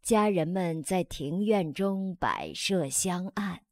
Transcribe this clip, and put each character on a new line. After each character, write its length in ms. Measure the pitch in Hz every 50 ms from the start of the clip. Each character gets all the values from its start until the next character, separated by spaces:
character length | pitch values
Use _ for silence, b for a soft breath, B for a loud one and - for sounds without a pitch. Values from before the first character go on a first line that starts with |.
| _
家 260 | - 226 214 214 214
人 180 | 202 175 156
们 360 | 160 180 190 180 170 160 160 139
在 200 | - 185 185 170
庭 400 | _ - - 147 143 165 190 208
院 300 | 214 214 202 180 156 135
中 420 | - 196 196 196 190 190 190 180
摆 360 | - - 113 58 50 71 80 76
设 340 | - - - 196 180 151
香 380 | 135 135 - - 190 175 180 185 196
案 360 | _ - 202 196 175 - _ _